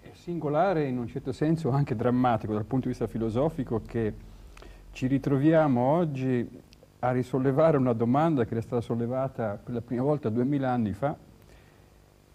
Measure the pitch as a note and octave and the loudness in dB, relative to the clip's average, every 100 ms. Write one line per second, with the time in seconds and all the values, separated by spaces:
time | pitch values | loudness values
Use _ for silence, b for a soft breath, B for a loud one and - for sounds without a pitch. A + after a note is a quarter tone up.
0 | - - - E3+ D3 D3+ G3 D#3+ C#3 B2 | -20 -16 -8 -4 0 2 2 2 -2 -2
1 | A2+ C3+ C3 - D3+ D#3+ D3+ C#3 C#3+ A2 | -6 -8 -8 -2 0 2 2 2 0 0
2 | A#2+ B2 B2+ A2 G#2+ G#2+ A2 C3 B2+ B2 | 2 2 2 2 0 -4 -2 -2 -2 -4
3 | A2+ A2 A2+ A2+ D#3+ D#3+ A#2+ A2+ - A#2 | -4 -2 -2 0 0 -2 -4 -4 -4 -2
4 | G#2+ G#2+ B B B B B B B - | -2 -4 B B B B B B B -4
5 | B2+ C3+ - C3+ D#3 D#3+ D3+ A#2+ B2+ E3 | 0 0 2 4 6 6 4 4 4 2
6 | E3 C3 C3 B2 - - - - - - | 0 -2 0 0 -2 -10 -20 -20 -20 -6
7 | B2 B2+ B2 C3+ C3+ C3+ E3 D3 B2+ A2+ | -2 0 0 0 2 4 4 4 2 2
8 | A#2 C#3 E3 C#3 A2 A2+ - B2 A2 A#2 | 2 4 2 2 0 -2 -2 -4 -2 -4
9 | A#2 C3 C3+ - A2+ A#2+ - A#2+ - A#2+ | -2 -4 -4 -4 -6 -6 -8 -8 -4 -2
10 | C#3 D3 A2 A2+ C3 C#3+ C3 B2 G#2+ F#2 | 0 0 0 0 0 0 0 0 -2 -2
11 | C#3 - - - b b b b b b | -4 -6 -16 -20 b b b b b b
12 | - - _ | -20 -20 _